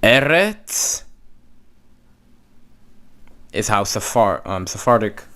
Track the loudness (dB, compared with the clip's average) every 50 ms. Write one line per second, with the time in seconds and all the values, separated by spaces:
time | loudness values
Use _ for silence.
0 | 6 6 4 4 4 4 2 2 2 2 -2 -8 -12 -10 -6 -4 -4 -4 -4 -6
1 | -10 -16 -20 -20 -20 -20 -20 -20 _ -20 -20 -20 -20 -20 -20 -20 _ -20 -20 _
2 | _ _ -20 _ _ _ -20 _ _ _ _ -20 -20 -20 -20 -20 -20 -20 -20 -20
3 | -20 -20 -20 -20 -20 -20 -20 -20 -20 -10 -6 -6 -2 0 0 0 0 -2 -4 -6
4 | -6 -2 0 2 2 2 2 -2 -6 -8 -8 -6 -6 -8 -10 -6 2 2 2 2
5 | 2 -2 -6 -8 -18 -20 -20